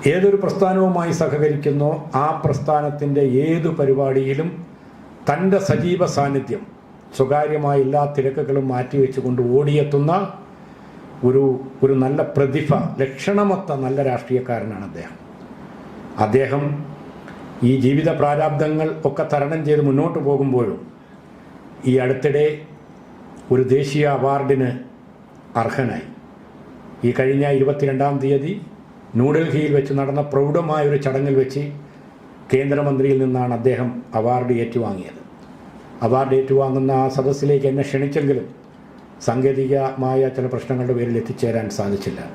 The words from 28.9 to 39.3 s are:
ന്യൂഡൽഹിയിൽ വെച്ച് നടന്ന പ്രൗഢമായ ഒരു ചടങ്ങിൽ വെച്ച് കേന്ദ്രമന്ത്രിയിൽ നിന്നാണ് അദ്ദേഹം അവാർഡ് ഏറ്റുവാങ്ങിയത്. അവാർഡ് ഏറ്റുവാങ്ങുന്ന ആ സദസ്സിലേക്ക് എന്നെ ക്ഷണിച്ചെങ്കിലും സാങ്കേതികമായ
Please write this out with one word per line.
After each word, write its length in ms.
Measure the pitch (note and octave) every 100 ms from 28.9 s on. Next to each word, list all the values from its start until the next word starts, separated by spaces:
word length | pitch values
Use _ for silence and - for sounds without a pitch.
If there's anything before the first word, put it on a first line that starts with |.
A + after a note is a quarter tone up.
| - - A2
ന്യൂഡൽഹിയിൽ 520 | C3 D3+ E3 C#3 D3+ C#3+
വെച്ച് 160 | C3+ C#3
നടന്ന 220 | C3+ C#3 C#3+
പ്രൗഢമായ 520 | C#3 C#3+ D#3+ E3 D3+ D3
ഒരു 100 | C#3+ C3+
ചടങ്ങിൽ 300 | B2+ C#3+ C3+
വെച്ച് 220 | C3 C#3+ D3 - - - - - - - -
കേന്ദ്രമന്ത്രിയിൽ 640 | C3 C#3 C#3+ C#3 C3+ C3+ C3
നിന്നാണ് 300 | C3 B2+ B2 A#2
അദ്ദേഹം 300 | A#2+ A#2 B2 A#2+ - A2+
അവാർഡ് 340 | A2+ B2+ A#2+ A#2+
ഏറ്റുവാങ്ങിയത്. 560 | A2+ B2 A2 F#2+ F2 - - - - - - - - - A2+
അവാർഡ് 300 | B2+ C3+ C3
ഏറ്റുവാങ്ങുന്ന 520 | C3+ C3+ C3+ C3 C3 C3+
ആ 20 | C3+ C3+
സദസ്സിലേക്ക് 520 | C3 C#3+ C#3+ C#3+ C#3
എന്നെ 120 | C3+ C3+
ക്ഷണിച്ചെങ്കിലും 560 | C3+ C#3 D3+ C#3 C3 G2 - - - - - - -
സാങ്കേതികമായ 1040 | -